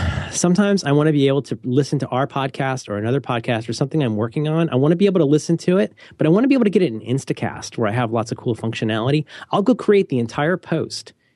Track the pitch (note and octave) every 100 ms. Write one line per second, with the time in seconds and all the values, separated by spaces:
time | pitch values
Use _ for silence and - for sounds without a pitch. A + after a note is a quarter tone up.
0 | - - - - F3 F3+ G3+ G3+ C#3+ C#3+
1 | D3+ D3 C3+ C#3 - A#2+ B2+ B2+ C3+ C#3+
2 | - B2 C#3 C#3 C3+ - C3+ C3 - G#2
3 | A2 C3+ - A#2+ A#2 A2+ A#2 A#2 C3+ D#3+
4 | B2+ G#2+ A2+ D#3 D3+ D#3+ E3 B2+ D3 F3
5 | G3+ F#3 C#3 D3+ - E3+ - F#3 G#3+ _
6 | - - D#3 F#3 C4 C4+ G#3+ F#3+ E3 A2
7 | A2 C3 - - A2 C#2+ - - A2 A2+
8 | A#2 A2+ A2 B2 B2+ A2+ A2+ A2+ A2+ A2
9 | A#2+ D3+ - - - G3 G3+ B3 - G3+
10 | F#3+ B2+ A#2 - D3+ F#3 - D#3+ - -
11 | - _ _